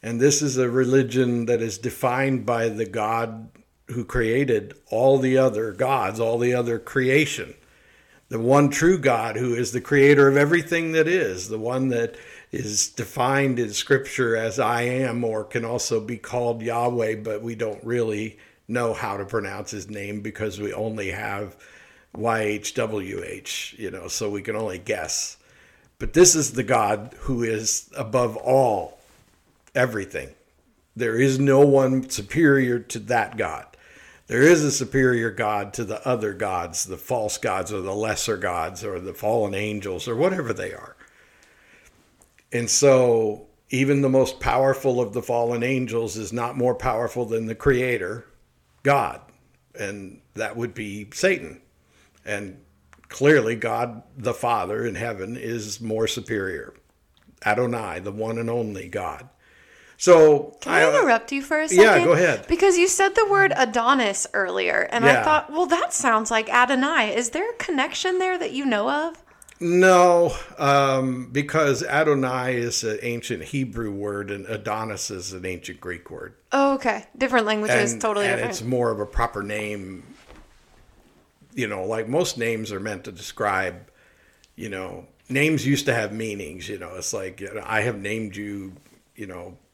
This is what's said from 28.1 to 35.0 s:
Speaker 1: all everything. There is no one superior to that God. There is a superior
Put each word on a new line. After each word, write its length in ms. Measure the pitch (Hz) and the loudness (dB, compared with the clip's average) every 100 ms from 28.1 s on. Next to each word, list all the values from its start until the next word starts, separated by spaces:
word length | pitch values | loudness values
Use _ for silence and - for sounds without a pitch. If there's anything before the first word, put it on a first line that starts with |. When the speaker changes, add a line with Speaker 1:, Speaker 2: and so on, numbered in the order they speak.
| 123 120 110 | 0 0 -2
Speaker 1:
all 600 | - 131 127 104 80 - _ _ _ _ _ _ _ - | 2 4 4 0 -6 -14 _ _ _ _ _ _ _ 0
everything. 540 | 123 110 95 80 67 - _ _ _ _ _ - | 0 0 -8 -10 -12 -16 _ _ _ _ _ -6
There 240 | 120 113 | -2 2
is 200 | 135 135 | 2 4
no 200 | 139 135 | 4 6
one 500 | 147 135 131 131 131 | 8 6 4 0 -2
superior 720 | - 101 - 160 139 127 120 | -8 -6 2 4 4 2 -2
to 200 | - 117 | -4 -12
that 380 | 104 120 104 110 | -2 -2 -2 -4
God. 300 | 92 76 - _ - - - - _ | -6 -6 -14 _ -20 -20 -20 -20 _
There 140 | 117 | 4
is 220 | 147 170 | 6 6
a 80 | 151 | 4
superior 580 | - 127 135 | -2 -2 2